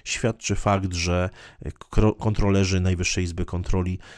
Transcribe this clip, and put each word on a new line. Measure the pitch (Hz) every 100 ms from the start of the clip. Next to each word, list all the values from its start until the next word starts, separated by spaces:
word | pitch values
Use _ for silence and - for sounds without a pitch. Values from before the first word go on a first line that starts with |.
świadczy | - - 117 113 - 101
fakt, | 107 98 95
że | 87 85 90 90 - - - - - -
kro-, | - 107 -
kontrolerzy | 107 104 101 98 92 95
Najwyższej | 92 87 87 -
Izby | 90 85 87
Kontroli | 87 92 95 92 90 -